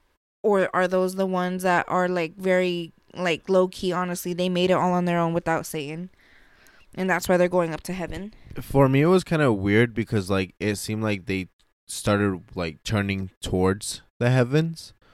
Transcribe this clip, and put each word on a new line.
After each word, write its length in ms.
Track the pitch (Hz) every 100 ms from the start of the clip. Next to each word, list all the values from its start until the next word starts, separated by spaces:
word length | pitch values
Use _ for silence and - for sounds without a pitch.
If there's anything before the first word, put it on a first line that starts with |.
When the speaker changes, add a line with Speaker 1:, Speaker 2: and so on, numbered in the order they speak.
| _ _ _ _
Speaker 1:
or 260 | 226 196 180
are 140 | 180 180
those 300 | 185 185 190
the 100 | 190
ones 380 | 185 180 185
that 220 | 185 175 -
are, 200 | 180 180
like, 280 | 180 160 190
very, 560 | 185 180 180 175 165 - _
like, 340 | - 180 160 -
low 180 | 185 185
key? 240 | - 185
Honestly, 420 | 180 180 180 180
they 160 | 175 180
made 220 | 180 180
it 40 |
all 180 | 170 180
on 140 | 180 175
their 120 | 175
own 140 | 165
without 340 | 170 165 165 160
Satan, 440 | 160 143 160 185 _ _ - _ _ - _ - -
and 120 | 185
that's 200 | 175 -
why 80 | 180
they're 120 | 180
going 240 | 180 165
up 100 | 156
to 100 | -
heaven. 420 | 185 165 160 202 - - -
Speaker 2:
For 280 | - 139 135
me, 140 | 135
it 40 | 160
was 160 | 185
kinda 300 | - 160 143
weird 420 | 104 98 107 120
because, 340 | 113 107 110 92
like, 280 | 98 90 -
it 160 | 101
seemed 300 | 98 - 107
like 220 | 110 101 85
they 200 | 95 90 _ _ _ -
started, 560 | - - 101 101 90 - 92
like, 260 | 82 73
turning 480 | - 110 98 98 92 -
towards 600 | - 92 92 101 - - _ -
the 120 | 120
heavens. 600 | 127 120 147 165 160 - - _